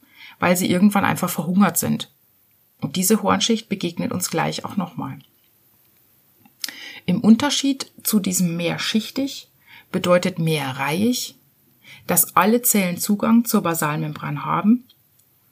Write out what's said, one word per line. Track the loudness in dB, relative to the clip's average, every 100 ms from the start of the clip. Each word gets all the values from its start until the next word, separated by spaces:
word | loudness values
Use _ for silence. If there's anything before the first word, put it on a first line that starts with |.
| _ -20 -20 -2
weil | 0 2
sie | 0
irgendwann | 4 4 4 0
einfach | 0 -4
verhungert | -4 0 2 2 2
sind. | -2 -2 -6 _ _ _ _ _ _ _
Und | -6 -2
diese | 2 2
Hornschicht | 2 0 2 -2 -4
begegnet | -6 -6 -4 -6
uns | -6 -4
gleich | -4 -4 -6
auch | -8 -6
nochmal. | -8 -8 -12 -12 -20 _ _ _ _ _ _ _ _ _ _ _ _ _ -12 -10 -18 -10 -4
Im | 2
Unterschied | 6 6 4 0 0 -2 -6 -10
zu | -2 0
diesem | 0 0 -2 -2
mehrschichtig | -4 -4 -2 -2 -4 -4 -6 -8 -18 _ _ -20 -8
bedeutet | -4 2 2 2 -2
mehrreihig, | -2 -2 -4 -4 -4 0 0 -2 -6 -14 _ _ _ _ -20 -10 -2
dass | 0 2 2
alle | 4 4
Zellen | 2 0 0 -2
Zugang | -2 0 4 4 4
zur | 2
Basalmembran | 0 0 -2 -2 -6 -6 -8 -6 -4
haben. | 0 4 2 0 _ _ _ _ _ _